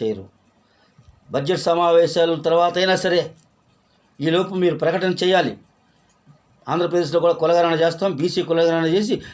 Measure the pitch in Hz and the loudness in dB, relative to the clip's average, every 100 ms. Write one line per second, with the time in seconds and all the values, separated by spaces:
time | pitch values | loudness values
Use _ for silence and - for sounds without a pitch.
0 | 110 98 98 _ _ _ _ _ _ _ | -6 -6 -12 _ _ _ _ _ _ _
1 | - _ _ 135 143 165 170 170 170 170 | -20 _ _ -6 -2 -2 0 0 4 4
2 | 165 175 165 160 160 170 175 175 190 185 | 4 2 0 0 0 2 2 0 0 0
3 | 185 175 147 - _ _ _ _ _ _ | 0 0 -2 -12 _ _ _ _ _ _
4 | _ - 151 175 190 185 175 151 156 180 | _ -6 -2 0 -2 0 0 0 -2 0
5 | 185 180 185 185 131 - _ _ _ _ | -2 0 2 2 0 -6 _ _ _ _
6 | _ _ _ _ _ _ 123 165 170 175 | _ _ _ _ _ _ -6 -4 0 -2
7 | 156 165 170 165 160 175 170 160 165 165 | 0 0 2 2 2 2 2 2 0 0
8 | 196 143 175 185 160 165 165 165 160 185 | -4 -2 -2 -2 -2 2 2 2 0 0
9 | 220 - - | -2 -4 -8